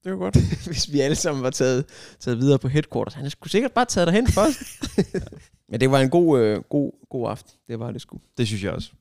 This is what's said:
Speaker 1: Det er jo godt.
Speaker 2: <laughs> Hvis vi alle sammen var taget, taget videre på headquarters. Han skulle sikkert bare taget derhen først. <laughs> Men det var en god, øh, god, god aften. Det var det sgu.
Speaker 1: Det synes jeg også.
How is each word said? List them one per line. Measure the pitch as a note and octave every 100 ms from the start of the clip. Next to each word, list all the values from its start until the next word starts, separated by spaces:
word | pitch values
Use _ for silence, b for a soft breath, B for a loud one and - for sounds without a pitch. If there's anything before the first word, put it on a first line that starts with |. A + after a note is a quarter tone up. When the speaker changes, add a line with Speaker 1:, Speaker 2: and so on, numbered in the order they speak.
Speaker 1:
Det | F3+
er |
jo | F#3+
godt. | F#3 - -
Speaker 2:
<laughs> | - -
Hvis | D3+ -
vi | C#3+
alle | C3+ D3+
sammen | E3+ C#3+
var | B2+
taget, | - C3 B2+ D3+ B B B
taget | - A#2+
videre | C3+ C3+
på | C3
headquarters. | C#3+ - A#2 G#2+
Han | - C#3
skulle | - -
sikkert | G3+ C4
bare | - B3
taget | - E3+
derhen | G3 B3
først. | - A3 C4 - - - - - F#3+
<laughs> | - - _ _ _
Men | A2+
det | C3
var | C3+
en | C3
god, | E3+ E3+ C3+
øh, | A2 G#2+ -
god, | D3 C#3 - _
god | C3 A2
aften. | G#2+ - _ -
Det | A2+
var | A#2+
det | G2+
sgu. | - - _ -
Speaker 1:
Det | A2+
synes | G#2+
jeg | F#2+
også. | E2 - _